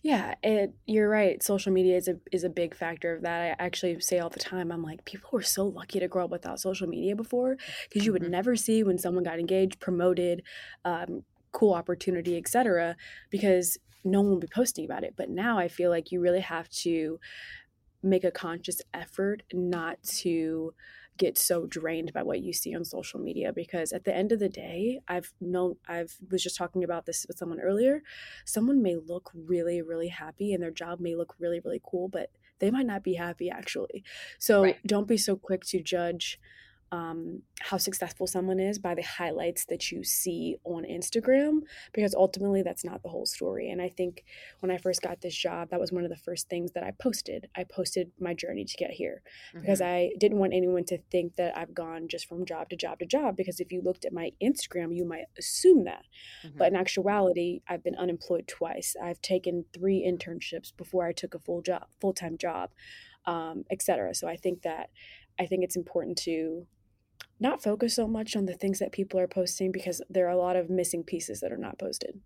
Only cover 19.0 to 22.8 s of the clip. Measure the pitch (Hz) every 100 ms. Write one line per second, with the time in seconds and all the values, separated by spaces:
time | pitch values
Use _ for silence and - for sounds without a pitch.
19 | 170 - 196 214 _ 180 180 175 165 -
20 | - - 175 165 160 160 160 - - -
21 | - - 175 - - 175 165 165 160 165
22 | 165 151 - - 185 175 - 165